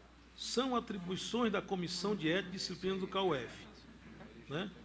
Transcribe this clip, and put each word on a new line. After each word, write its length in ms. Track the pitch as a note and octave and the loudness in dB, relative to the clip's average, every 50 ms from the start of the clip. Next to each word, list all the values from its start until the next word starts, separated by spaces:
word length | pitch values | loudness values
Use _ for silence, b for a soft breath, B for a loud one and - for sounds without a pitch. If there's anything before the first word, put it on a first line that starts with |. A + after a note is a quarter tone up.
| - - - - - - - | -20 -20 -20 -20 -20 -20 -12
São 380 | - - - - A#3+ C4 C4 B3 | -8 -4 0 2 2 2 4 4
atribuições 800 | A#3 - - G#3+ G3+ F3 F3 F#3+ - - - - A#3 B3 A3 G3 | 2 2 0 -4 -6 -2 -2 -2 -2 -2 0 2 4 4 4 4
da 80 | F#3+ | 2
Comissão 540 | - - G3 F#3 F3 D#3+ - - - G3+ G#3+ | 0 0 0 0 0 -2 -2 0 2 2 2
de 120 | - D#3 D#3 | 2 4 4
Ética 200 | E3 F#3+ G3 F3+ | 4 4 2 0
e 100 | F3+ F#3+ | -4 -4
Disciplina 380 | - - F#3 - - F#3 F#3+ | -4 -4 -4 -2 0 0 0
do 100 | F#3+ F#3+ | 0 -2
cauf, 420 | - - F#3+ G3 F#3 D#3 C3 A#2 G#2+ - - - - - - - - - - - - - - - - - - - - | 0 0 2 4 4 4 4 0 -4 -8 -12 -14 -16 -16 -18 -18 -18 -18 -18 -18 -18 -16 -16 -16 -16 -16 -16 -10 -6
né? 220 | C3+ D#3+ G3 G2+ - - - | -4 -4 -2 -4 -6 -6 0